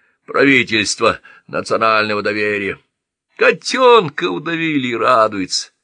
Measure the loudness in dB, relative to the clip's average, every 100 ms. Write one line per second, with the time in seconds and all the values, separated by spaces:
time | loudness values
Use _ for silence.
0 | _ _ -6 0 2 2 2 -2 -2 0
1 | -2 -2 -8 -20 -10 -8 -4 0 2 0
2 | 0 -2 -4 -2 -2 -2 -4 -8 _ _
3 | _ _ _ 0 0 0 -2 2 6 6
4 | 4 -2 -6 -4 -6 -4 -2 -2 -2 -2
5 | 2 2 2 -2 -6 -8 -10 _